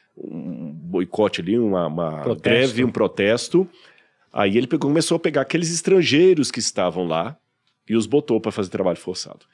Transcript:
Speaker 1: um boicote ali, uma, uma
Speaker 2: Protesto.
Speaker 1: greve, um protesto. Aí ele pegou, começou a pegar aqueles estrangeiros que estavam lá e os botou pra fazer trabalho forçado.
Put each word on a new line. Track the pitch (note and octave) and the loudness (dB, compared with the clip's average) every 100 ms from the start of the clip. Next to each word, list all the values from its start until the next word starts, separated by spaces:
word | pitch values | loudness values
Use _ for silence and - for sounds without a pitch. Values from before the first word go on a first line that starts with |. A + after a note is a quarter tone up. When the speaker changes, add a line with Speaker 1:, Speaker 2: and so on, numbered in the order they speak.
| _ - | _ -18
Speaker 1:
um | - - D2 - D#2 | -14 -12 -10 -10 -12
boicote | D#2 E2+ F2+ F2+ - G#2 - | -14 -6 -4 -2 0 0 0
ali, | F2 A#2 | -2 0
uma, | A2+ F#2 E2 | 2 0 -2
uma | D#2+ E2 D#2 | -2 -4 -4
Speaker 2:
Protesto. | F#2+ G2 | -4 -2
Speaker 1:
greve, | - A#2 C3 A2+ | 2 2 2 2
um | B2+ | 0
protesto. | - G2+ - G2+ A#2+ - E3+ F#3+ - - _ _ _ _ | 2 0 2 2 2 2 0 0 -4 -20 _ _ _ _
Aí | - G2+ G#2+ | -2 2 2
ele | C3 | 0
pegou, | D#3 C#3 | 0 0
começou | D3+ D#3 E3+ | 0 0 0
a | |
pegar | E3+ D3 | 0 -2
aqueles | C3+ A3+ E3 | -2 -2 -2
estrangeiros | E3+ - F#3+ D#3+ C#3+ F#3 E3+ B2+ | -4 2 4 4 6 6 4 2
que | - | -2
estavam | - - F2+ F2+ F2 | -4 -2 -2 0 -2
lá | D#2+ G2+ D#3 _ _ _ _ - | -2 -4 -8 _ _ _ _ -2
e | A2+ | -2
os | A2 | 2
botou | C#3+ D3 A2 | 0 2 0
pra | A2 | 0
fazer | G#2 F#2 | -4 -4
trabalho | G#2 F#2 E2+ | -2 -2 -2
forçado. | - F2+ - - _ | -6 -12 -12 -16 _